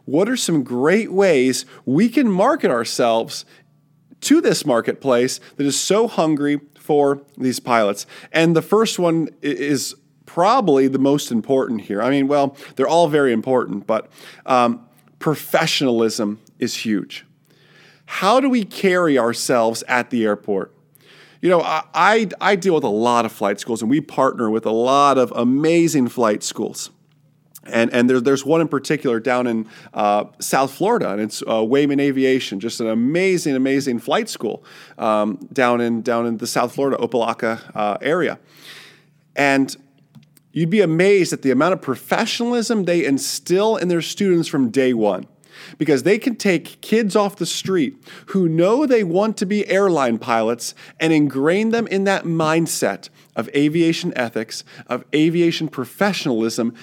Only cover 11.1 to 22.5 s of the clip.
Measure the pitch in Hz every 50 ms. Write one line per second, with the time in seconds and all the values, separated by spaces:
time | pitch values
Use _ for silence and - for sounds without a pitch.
11.1 | 143 147 - - 123 110 104 - 135 135 127 - 113 104 - - 101 101 113 127
12.1 | 139 139 135 135 147 143 139 139 - - - - - - 135 - 156 170 170 151
13.1 | 151 147 139 127 117 113 - 131 131 123 - - 104 101 - - 110 110 - -
14.1 | _ - - - - - - - 131 123 120 120 120 - - _ _ _ _ _
15.1 | _ - - 165 143 - - - - 151 165 160 - - 147 127 120 113 113 110
16.1 | 107 - 107 104 107 - _ _ _ - 127 113 - - - 113 104 95 - -
17.1 | - - - _ _ _ _ _ _ _ _ _ _ - - _ _ _ _ -
18.1 | - - 185 196 233 262 277 269 254 240 196 - - - - 190 180 180 175 156
19.1 | 139 123 113 117 113 - - - 135 120 113 113 113 - - - 127 123 117 -
20.1 | 127 117 110 107 104 104 - - 101 95 - - _ _ _ _ _ _ _ _
21.1 | - - - - _ - - 175 185 170 - 180 160 156 - _ - 160 175 196
22.1 | 220 226 220 175 - - - 190